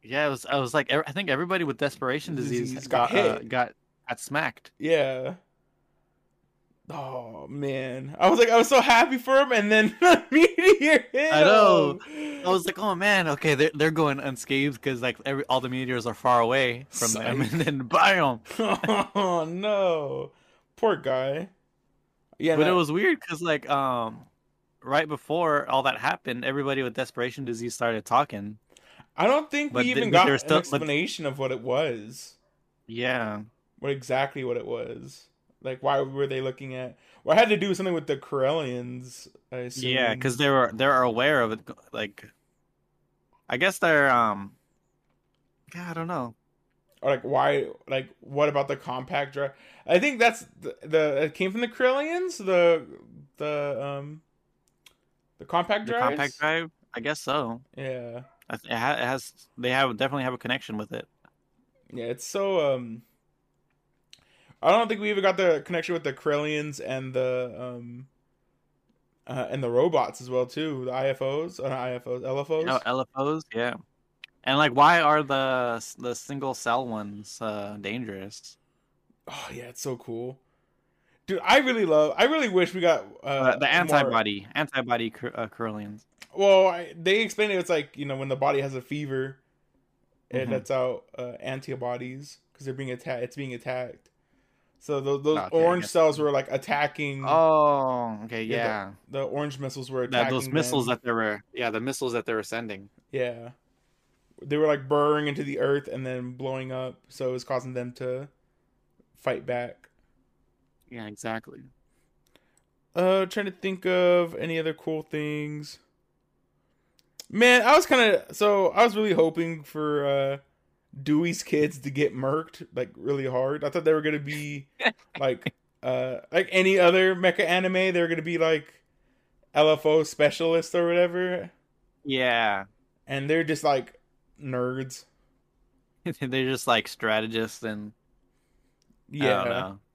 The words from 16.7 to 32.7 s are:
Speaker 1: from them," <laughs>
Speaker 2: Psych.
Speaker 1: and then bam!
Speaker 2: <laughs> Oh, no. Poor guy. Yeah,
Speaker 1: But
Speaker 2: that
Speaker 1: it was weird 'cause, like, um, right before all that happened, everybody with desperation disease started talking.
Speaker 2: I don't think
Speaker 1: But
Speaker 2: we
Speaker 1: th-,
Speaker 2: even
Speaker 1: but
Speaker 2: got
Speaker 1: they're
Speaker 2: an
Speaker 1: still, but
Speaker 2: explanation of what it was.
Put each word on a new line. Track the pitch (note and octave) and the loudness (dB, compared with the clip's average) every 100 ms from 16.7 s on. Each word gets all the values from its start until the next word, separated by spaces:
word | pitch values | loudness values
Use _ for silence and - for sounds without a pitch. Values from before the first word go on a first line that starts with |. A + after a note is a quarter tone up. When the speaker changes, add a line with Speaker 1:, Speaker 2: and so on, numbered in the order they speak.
| A#2+ - | -2 -10
Speaker 1:
from | - A#2 A2 | -4 -2 -2
them," | A#2 B2 | -2 -2
<laughs> | |
Speaker 2:
Psych. | |
Speaker 1:
and | A2+ D#3 | -2 0
then | D#3+ C#3+ B2 | -2 -2 0
bam! | D#3 F#3 F#3+ D3 A#2 - - | 2 4 4 2 0 -10 -6
Speaker 2:
<laughs> | A3 F#3+ - G#3 - G3+ | -2 -2 0 -2 -2 -2
Oh, | F#3+ F3 D#3+ | 0 0 -2
no. | F3 G#3 G#3 F#3+ E3 C#3+ C3+ C#3 _ _ _ _ _ | -4 -2 0 2 0 -4 -8 -10 _ _ _ _ _
Poor | A3+ F3+ | 0 0
guy. | C#3+ C3 C3+ C#3+ F#3+ _ _ _ _ _ _ _ _ _ | 0 0 0 -4 -8 _ _ _ _ _ _ _ _ _
Yeah, | D#3 D#3 | 0 4
Speaker 1:
But | |
Speaker 2:
that | D#3 | 4
Speaker 1:
it | |
was | F3+ D#3 | 4 2
weird | D#3+ A3 - | 2 0 0
'cause, | - D#3 | -4 -8
like, | E3+ D3+ - | -2 -2 0
um, | C#3 C3+ B2 A2+ A2+ - _ _ _ _ _ | 0 0 -2 -4 -8 -20 _ _ _ _ _
right | B2+ C#3+ D#3 | -2 0 0
before | D3 - D#3 E3+ D3 - | -6 -4 -2 2 0 2
all | C3 | 0
that | C3 A#2 | 0 -2
happened, | C3 F3 - B2 B2+ | -2 -4 -6 -6 -4
everybody | C#3 C#3 C3+ | -4 -2 -2
with | B2+ | -4
desperation | A2+ B2+ - B2 B2 C3 | -4 -8 -4 -6 -6 -8
disease | A2+ A#2+ - | -8 -8 -4
started | A#2+ A2 - | -2 -2 0
talking. | B2 C#3+ G#2+ G2+ G#2+ _ _ _ - _ - | 0 0 -6 -12 -14 _ _ _ -20 _ -2
Speaker 2:
I | F#3 | 2
don't | C#4+ D4+ | 2 0
think | C#4+ D4 | -4 -4
Speaker 1:
But | - | -2
Speaker 2:
we | B2 | 0
Speaker 1:
th-, | B3+ | 0
Speaker 2:
even | A#2 | 2
Speaker 1:
but | |
Speaker 2:
got | E3+ | 4
Speaker 1:
they're | F3+ C#3 | 4 2
Speaker 2:
an | |
Speaker 1:
still, | - D#3 - | 2 0 0
but | C#3+ | -4
Speaker 2:
explanation | D#3 C#3+ F3 - D3+ | -2 -2 -4 -6 -8
of | C3+ | -6
what | C3+ | -6
it | C3 | -6
was. | A#2+ B2+ D#3 A#2 G#2+ C3+ - _ _ _ _ | -4 -2 -2 -6 -12 -18 -20 _ _ _ _